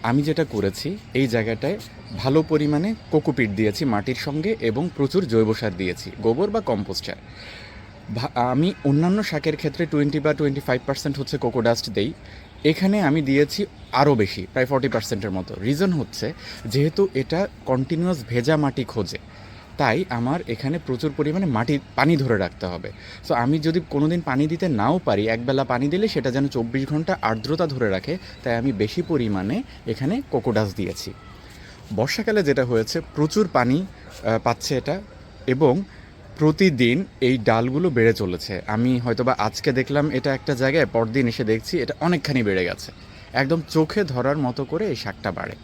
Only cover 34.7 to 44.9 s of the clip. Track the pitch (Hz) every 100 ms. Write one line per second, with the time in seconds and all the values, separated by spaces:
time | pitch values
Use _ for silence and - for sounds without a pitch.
34.7 | 135 120 175 208 - - - - 127 151
35.7 | 135 196 - - - - - 151 156 190
36.7 | 135 120 131 196 - 127 127 107 113 123
37.7 | 135 180 123 113 107 98 90 - 95 -
38.7 | 107 123 127 120 113 123 123 104 - -
39.7 | 127 127 143 147 131 135 135 - 135 135
40.7 | 156 143 117 113 120 123 113 113 110 110
41.7 | 180 120 - 160 175 - 135 107 95 87
42.7 | 90 - - - - - 123 135 165 151
43.7 | 160 156 - 185 127 123 147 135 123 135
44.7 | 160 214